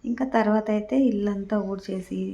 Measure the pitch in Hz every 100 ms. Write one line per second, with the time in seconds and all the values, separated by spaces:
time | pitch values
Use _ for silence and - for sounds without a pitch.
0 | 233 240 262 226 208 214 214 214 208 262
1 | 262 208 208 202 196 214 196 196 196 190
2 | 185 190 190